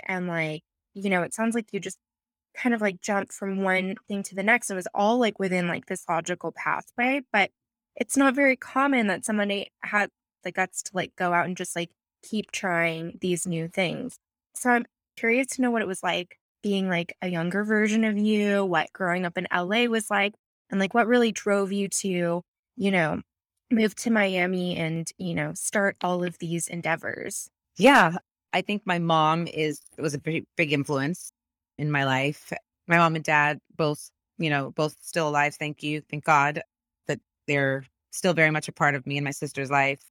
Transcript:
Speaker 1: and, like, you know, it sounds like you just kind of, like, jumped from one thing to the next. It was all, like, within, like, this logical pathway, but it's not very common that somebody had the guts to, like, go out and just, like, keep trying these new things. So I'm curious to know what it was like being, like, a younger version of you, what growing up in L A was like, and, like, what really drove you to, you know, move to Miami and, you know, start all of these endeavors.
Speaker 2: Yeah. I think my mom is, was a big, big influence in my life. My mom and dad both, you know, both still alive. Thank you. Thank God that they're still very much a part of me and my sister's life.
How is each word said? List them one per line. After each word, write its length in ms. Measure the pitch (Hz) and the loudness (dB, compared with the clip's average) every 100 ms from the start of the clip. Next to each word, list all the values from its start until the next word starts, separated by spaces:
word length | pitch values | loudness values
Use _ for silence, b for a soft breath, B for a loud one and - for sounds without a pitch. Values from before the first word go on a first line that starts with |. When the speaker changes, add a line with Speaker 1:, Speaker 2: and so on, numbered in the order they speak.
| - | -6
Speaker 1:
and, 220 | 185 180 | -4 -4
like, 360 | 170 156 156 _ _ _ - | -2 -4 -6 _ _ _ -6
you 140 | 196 | 0
know, 100 | 185 | 0
it 100 | 170 - | 0 -2
sounds 180 | 226 233 | -2 -2
like 160 | 220 | -4
you 60 | 196 | -6
just 200 | 185 - _ _ _ _ _ - | -8 -12 _ _ _ _ _ -4
kind 200 | 254 233 | -2 0
of, 60 | |
like, 200 | 208 180 | 0 -2
jumped 320 | - 202 - | -2 -2 -2
from 300 | - 196 190 | -6 -6 -2
one 320 | 190 185 185 190 - | 2 2 0 -6 -8
thing 160 | 202 | -8
to 120 | 196 185 | -8 -4
the 80 | |
next. 260 | 196 233 - | 0 0 0
It 60 | 190 | -6
was 120 | 180 | -6
all, 240 | - 202 240 | 0 2 4
like, 200 | 233 202 | 2 0
within, 280 | 190 180 175 | 0 0 0
like, 200 | 170 - | -4 -6
this 180 | 185 - | -8 -4
logical 440 | 165 165 180 165 | -4 -2 -4 -6
pathway, 720 | - - - - - 247 277 262 | -6 -4 -4 -4 -4 -2 -2 -2
but 200 | 311 - _ _ _ _ - | 0 0 _ _ _ _ -8
it's 220 | - - | -4 2
not 180 | 277 254 | 4 4
very 200 | 277 254 | 2 2
common 520 | - 269 277 269 214 | -2 0 2 2 2
that 180 | 185 - | 0 -2
somebody 440 | 214 202 202 - _ | 0 0 -2 -6 _
had 260 | 226 214 202 _ _ _ | -2 0 0 _ _ _
the 80 | 185 | -8
guts 320 | 175 185 - | -2 -4 -4
to, 80 | - | -8
like, 220 | 185 - - | -4 -4 -2
go 180 | 180 | 2
out 120 | 175 165 | 2 2
and 100 | 180 | -2
just, 180 | 180 - | -6 -6
like, 160 | 170 _ _ _ | -6 _ _ _
keep 280 | - 214 - | -8 -6 -6
trying 680 | - 196 170 165 160 165 180 | -4 0 2 2 0 -6 -4
these 260 | 185 175 - | -2 -2 -2
new 200 | 165 165 | -4 -4
things. 500 | - 180 151 254 - _ _ _ - | -2 -2 -2 -8 -12 _ _ _ -4
So 140 | 247 | 2
I'm 160 | 240 240 _ _ - | 2 0 _ _ -6
curious 300 | 226 240 262 | 0 2 0
to 140 | - | 0
know 100 | 254 | 0
what 100 | 233 | 0
it 60 | 202 | -2
was 160 | 190 | -4
like 340 | 185 170 180 - _ _ | -2 -2 -4 -12 _ _
being, 280 | 208 196 190 | -2 0 2
like, 260 | 170 170 - | 0 -2 -6
a 60 | 185 | -4
younger 360 | 175 170 185 | -2 -2 -2
version 400 | 208 214 214 220 | 0 2 2 2
of 140 | 220 208 | 2 2
you, 460 | 214 214 208 202 190 | 2 2 2 2 2
what 280 | 165 - | 2 0
growing 320 | - 185 175 180 | -2 -2 0 -2
up 120 | 180 | -4
in 100 | 180 | -2
L 220 | 180 180 | -2 0
A 140 | 214 240 | 2 2
was 220 | 226 208 | 0 0
like, 260 | 202 202 - _ _ - | 0 0 -4 _ _ -6
and, 100 | 196 | -2
like, 140 | 190 | 0
what 140 | 233 220 | 2 4
really 240 | 247 233 | 4 2
drove 400 | 202 - 202 196 | 0 0 0 0
you 160 | 202 196 | -2 -4
to, 540 | - 196 180 175 175 - _ _ - | -4 -2 -2 0 -2 -6 _ _ -4
you 140 | 196 | 0
know, 300 | 190 156 170 - _ _ _ - | 2 2 -2 -8 _ _ _ -2
move 240 | 226 214 - | 2 2 0
to 160 | 233 | 0
Miami 640 | 226 196 185 180 185 180 165 | 2 2 2 0 0 -2 -2
and, 320 | 165 165 160 - | -2 -4 -6 -8
you 160 | 185 | -6
know, 200 | 165 151 170 | -4 -4 -6
start 420 | - 220 196 - | -4 0 0 0
all 200 | 180 180 | -2 -2
of 140 | 180 170 | -2 -6
these 280 | 165 170 - | -6 -4 -4
endeavors. 800 | 170 160 165 - - - - - _ _ - | -6 -2 -2 -4 -8 -8 -10 -12 _ _ 4
Speaker 2:
Yeah. 400 | 220 277 180 170 - _ _ | 8 8 6 2 -10 _ _
I 80 | 180 | -4
think 220 | 190 208 - | -2 -4 -2
my 140 | 175 | 0
mom 480 | 170 160 156 165 170 | 2 4 4 2 -2
is, 340 | - 156 147 - - | -2 -4 -4 -12 -6
was 160 | 147 | -4
a 60 | 139 | -4
big, 260 | - 160 - - | -4 -6 -6 -2
big 160 | 160 | 0
influence 580 | 143 139 143 139 180 - - _ _ _ - | 0 0 -2 -2 -4 -10 -20 _ _ _ -6
in 120 | 147 | -2
my 140 | 147 139 | 0 2
life. 480 | 131 139 151 - - _ _ - | 2 0 -4 -10 -12 _ _ 0
My 100 | 170 | 4
mom 180 | 165 160 | 4 2
and 80 | 151 | 2
dad 340 | 151 147 151 _ - | 4 4 0 _ -2
both, 340 | 156 151 - _ _ - | -2 -2 -8 _ _ -4
you 120 | 165 | 0
know, 220 | 143 135 | 0 -2
both 240 | - 151 - | -2 -2 -4
still 260 | - 175 156 | -8 -2 0
alive. 280 | 147 147 - | 2 2 0
Thank 260 | 151 147 | -8 -6
you. 200 | 147 151 | -6 -6
Thank 220 | - 151 151 | -6 -6 2
God 360 | 151 143 151 - _ _ _ - | 4 4 0 -10 _ _ _ -8
that 120 | 147 _ _ - | -8 _ _ -4
they're 380 | 143 135 135 135 _ _ | 0 0 -2 -6 _ _
still 220 | - 190 | -4 0
very 180 | 165 156 | 4 4
much 160 | 156 - | 2 -4
a 40 | |
part 220 | - 151 143 | 0 0 0
of 120 | 131 | -4
me 100 | 143 | -4
and 80 | 143 | -4
my 60 | |
sister's 400 | 139 147 - 131 | -6 -8 -6 -2
life. 300 | 139 139 139 _ | 2 2 -2 _